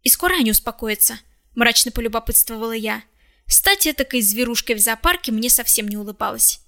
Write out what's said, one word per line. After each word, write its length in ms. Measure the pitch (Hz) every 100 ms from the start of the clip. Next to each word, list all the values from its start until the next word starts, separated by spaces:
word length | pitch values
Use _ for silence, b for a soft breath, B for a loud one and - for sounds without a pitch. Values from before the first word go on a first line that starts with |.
«И 80 | 254
скоро 240 | - 359
они 160 | 359 226
успокоятся?» — 680 | 214 - - 220 208 - 226 _ _ _
мрачно 360 | - 240 226 240
полюбопытствовала 800 | 240 226 226 - 214 - 226 226
я. 300 | 226 214 214 - _ _ _ -
Стать 380 | - - 392 311
этакой 360 | - 269 247
зверушкой 520 | 202 208 240 233 -
в 60 | 220
зоопарке 500 | 226 226 330 349 -
мне 180 | 220 240
совсем 380 | - 240 - 208
не 80 | 208
улыбалось. 640 | 208 196 202 226 - -